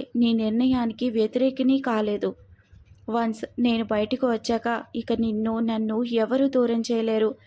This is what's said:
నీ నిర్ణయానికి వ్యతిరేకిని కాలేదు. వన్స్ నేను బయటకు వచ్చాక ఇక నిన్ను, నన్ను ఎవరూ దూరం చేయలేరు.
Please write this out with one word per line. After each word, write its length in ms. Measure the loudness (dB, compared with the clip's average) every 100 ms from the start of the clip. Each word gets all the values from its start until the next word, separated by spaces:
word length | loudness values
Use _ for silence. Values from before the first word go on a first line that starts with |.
| -2 0
నీ 140 | 2
నిర్ణయానికి 720 | 2 0 2 2 2 0 -2 -2
వ్యతిరేకిని 680 | 0 0 2 0 2 2 2
కాలేదు. 500 | 2 0 0 0 -4 -6 -14 -20 _ -20 -20 -16 -4
వన్స్ 320 | -2 -2 -4 -8 -2
నేను 240 | 0 0
బయటకు 420 | 0 0 0 0 0
వచ్చాక 400 | 0 -2 -2 -2 -4 -6 -8
ఇక 180 | -4
నిన్ను, 400 | -2 0 0 -2 -2
నన్ను 380 | 0 -2 -2 -2 0 0
ఎవరూ 300 | 0 2 2
దూరం 340 | 2 2 0
చేయలేరు. 500 | 0 0 0 0 0 -2